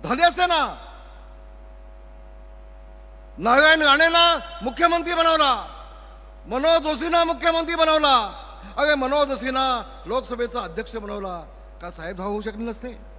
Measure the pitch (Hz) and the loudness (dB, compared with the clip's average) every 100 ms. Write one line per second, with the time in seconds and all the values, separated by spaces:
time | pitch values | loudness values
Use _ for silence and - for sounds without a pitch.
0 | 160 262 349 339 359 330 254 147 - - | -4 0 0 2 0 0 -2 -6 -18 -20
1 | - - - - - - - - - - | -20 -20 -20 -20 -20 -20 -20 -20 -20 -20
2 | - - - - - - - - - - | -20 -20 -20 -20 -20 -20 -20 -20 -20 -20
3 | - - - - 202 254 311 320 302 285 | -20 -20 -20 -4 4 6 6 6 6 6
4 | 330 339 339 320 - - 220 - 339 339 | 6 6 4 2 -4 -8 -8 0 2 2
5 | 330 339 330 320 285 233 165 - - - | 0 0 2 4 2 0 -6 -16 -20 -20
6 | - - - - - 240 311 330 302 285 | -20 -20 -20 -20 -8 -2 2 2 2 -4
7 | 330 339 339 277 330 330 330 339 320 311 | 0 0 0 0 0 0 -2 0 2 4
8 | 294 254 208 - - - - - 294 294 | 4 2 0 -10 -18 -18 -12 -2 0 2
9 | 254 294 285 262 254 262 262 247 202 - | 0 0 0 -2 -4 -2 -2 -2 -6 -16
10 | 160 247 - 233 240 240 185 165 220 226 | -6 -6 -6 -8 -6 -6 -8 -10 -10 -12
11 | 208 208 190 175 151 - - - 170 170 | -10 -10 -10 -10 -14 -20 -20 -18 -16 -14
12 | 165 185 190 208 214 208 233 226 247 220 | -12 -10 -8 -6 -8 -10 -10 -10 -14 -16
13 | - | -20